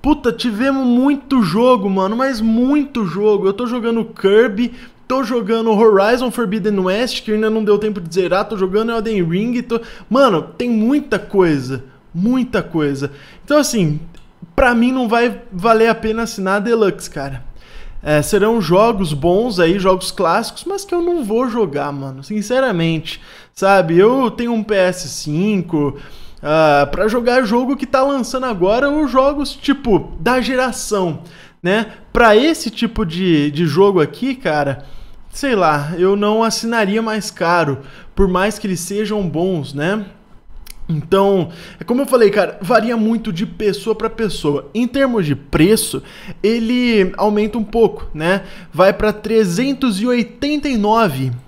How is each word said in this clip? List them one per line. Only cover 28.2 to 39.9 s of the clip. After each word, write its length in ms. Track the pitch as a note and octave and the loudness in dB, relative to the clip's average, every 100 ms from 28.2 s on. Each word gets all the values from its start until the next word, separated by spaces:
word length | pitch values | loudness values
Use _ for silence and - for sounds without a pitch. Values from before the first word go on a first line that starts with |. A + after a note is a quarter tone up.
| A#3 C4 B3+ | -2 -4 -4
agora, 440 | G3+ F3+ A3+ C#4+ | 0 2 2 2
os 220 | D4 D4 | 0 0
jogos, 420 | B3+ C#4 D4 - | 2 2 0 -6
tipo, 600 | - - C#4 - F#3 - - | -6 -2 -2 2 0 0 -4
da 220 | E3 B3+ | 0 0
geração, 840 | A3 C4 B3+ - - G#3 F3+ D3 - - - _ | 0 0 -2 -4 -4 -2 -2 -4 -12 -20 -20 _
né? 260 | E3+ G#3 A3 - - | -2 0 -2 -10 -6
Pra 240 | - A#3 G#3 | 2 6 6
esse 320 | D4 D#4 A#3 | 4 0 -6
tipo 360 | - A3+ A3+ G3 | -4 -4 -2 -4
de, 460 | E3 F#3 D#3 D3 | -2 2 2 2
de 140 | D3 E3+ | 0 0
jogo 340 | C#3+ G3+ F#3 | 4 4 4
aqui, 340 | D3 - B3+ | 0 -2 -6
cara, 520 | B3+ F3+ D3+ C#3 C3+ - - - - - | -4 -2 0 -2 -4 -10 -16 -16 -18 -16
sei 240 | - C#4 | -6 -2
lá, 380 | A3+ E3+ D3 C#3+ E3+ | 2 2 2 -2 0
eu 180 | F#3 G3+ | 2 2
não 260 | G#3 A3 | 2 2
assinaria 600 | A3+ G#3+ A3+ A#3 G3+ G#3+ | 0 -2 -2 -2 0 0
mais 280 | A3+ A3 - | -2 -4 -6
caro, 500 | - E3+ F3 D#3 C3+ - - - - | -4 0 2 0 -2 -8 -20 -14 0
por 140 | G3 | 2
mais 280 | F3+ G3 G#3+ | 2 0 -2
que 80 | G3+ | -6
eles 140 | E3+ | -6
sejam 480 | - G3+ G#3 G#3+ F3+ | -4 -6 -4 -2 -4
bons, 460 | D3 F#3 F3+ B2+ | -2 -2 -2 -4
né? 320 | C3+ D#3+ | -4 -2